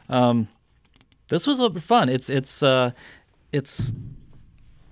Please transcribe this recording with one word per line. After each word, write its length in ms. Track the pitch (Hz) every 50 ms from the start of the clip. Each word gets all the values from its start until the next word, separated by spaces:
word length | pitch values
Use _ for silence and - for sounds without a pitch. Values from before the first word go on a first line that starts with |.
| _ -
Um, 400 | 127 127 123 120 117 117 113 - _ _ _ _ _ _ _ _ _ _ _ _ _ _ _ -
this 180 | - 170 -
was 120 | 285 285 254
a 80 | 247 220 160 180
fun. 300 | - - 233 240 170 127
It's, 200 | 131 120 - -
it's, 320 | 139 139 135 - - -
uh, 300 | 151 135 131 131 123 123 117 - - - - - _ _ _ _ _ -
it's. 400 | - 143 - - - - - - - - - - - - - - - - - - _ - - - - - - -